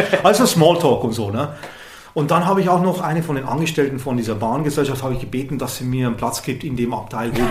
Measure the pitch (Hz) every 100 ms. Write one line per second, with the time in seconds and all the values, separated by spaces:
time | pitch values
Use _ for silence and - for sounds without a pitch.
0 | - 185 185 208 240 165 160 170 151 113
1 | 120 107 101 113 147 - - - - -
2 | - 165 147 170 175 196 180 180 185 180
3 | 165 160 160 139 127 139 160 160 139 127
4 | 139 123 110 101 113 135 151 151 139 127
5 | 131 123 - 127 135 135 123 - 127 127
6 | 123 113 120 - - - 151 123 120 113
7 | - 113 120 117 120